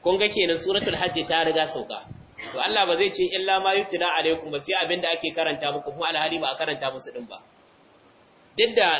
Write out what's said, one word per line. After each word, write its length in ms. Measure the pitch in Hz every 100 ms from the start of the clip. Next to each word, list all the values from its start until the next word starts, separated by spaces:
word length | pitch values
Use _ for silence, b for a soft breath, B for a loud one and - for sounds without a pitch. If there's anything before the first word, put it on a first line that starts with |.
Kun 160 | 175 190
ga 100 | 208
kenan 300 | 208 175 165
Suratul 380 | 185 196 214 160
Hajj 180 | 180 170 156
ta 160 | 165 160
riga 220 | 156 156
sauka. 360 | 135 110 104 - - - - -
To 60 | 127
Allah 240 | 175 214 185
ba 100 | 170
zai 140 | 196
ce 100 | 190 180 190
"illa 220 | 190 190
ma 120 | 196
yutla 340 | 196 196 170 175 160
alaikum" 320 | 156 160 156
ba 80 | 156
sai 140 | 156 185
abin 160 | 165 180
da 80 | 170
ake 160 | 165 160
karanta 400 | 165 160 143 147
muku 200 | 143 -
kuma 160 | 143 165
alhali 280 | 156 156 165
ba 80 | 143
a 40 | 131
karanta 320 | 156 147 135
musu 220 | 131 127
din 100 | 123
ba. 140 | 113 92 - _ _ _ _ _ _ _ _ _ _ -
Duk 160 | 233 233
da 220 | 185